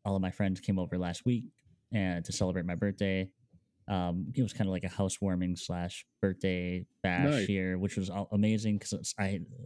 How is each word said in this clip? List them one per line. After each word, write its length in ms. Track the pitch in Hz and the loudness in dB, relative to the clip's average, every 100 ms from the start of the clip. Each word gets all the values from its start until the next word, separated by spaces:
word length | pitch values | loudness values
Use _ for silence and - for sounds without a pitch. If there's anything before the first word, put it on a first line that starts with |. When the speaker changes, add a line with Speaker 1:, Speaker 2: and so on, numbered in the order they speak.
Speaker 1:
all 120 | 101 98 | -2 0
of 60 | |
my 80 | 92 | 0
friends 280 | - 98 95 | 0 0 0
came 180 | - 95 | 0 0
over 200 | 90 90 | 0 -2
last 260 | 87 85 | -2 -2
week 200 | 127 120 - _ _ _ - | 0 0 -4 _ _ _ -4
and 320 | 110 92 87 | 0 2 0
to 80 | 85 | -4
celebrate 320 | - 92 90 87 | -2 0 0 -2
my 80 | |
birthday. 540 | 87 101 95 98 95 95 _ _ - _ _ - | 0 -2 0 0 0 -2 _ _ -20 _ _ -2
Um, 460 | 95 87 87 101 | 0 0 -2 -2
it 80 | 131 | 0
was 100 | 117 | 0
kinda 160 | - 98 | 0 0
like 120 | 92 | 0
a 40 | 92 | -2
housewarming 680 | - 95 - 98 90 90 90 | 0 0 0 0 0 0 -2
slash 500 | - 87 87 - - - | -4 -4 -4 -8 -14 0
birthday 640 | 98 90 95 90 90 90 - - | 0 2 0 0 0 -4 -6 -2
bash 220 | 95 90 92 | 0 4 4
Speaker 2:
Nice. 160 | 139 98 | 4 2
Speaker 1:
here, 300 | 98 92 90 | 2 0 0
which 180 | 98 - | 0 -2
was 120 | 95 | -4
a-, 180 | 95 101 | -4 0
amazing 460 | 104 107 110 110 104 | 2 4 4 2 0
'cause 160 | - | -2
it's, 200 | 104 - - | -6 -6 -2
I 220 | 98 95 - - | 0 -2 -6 -12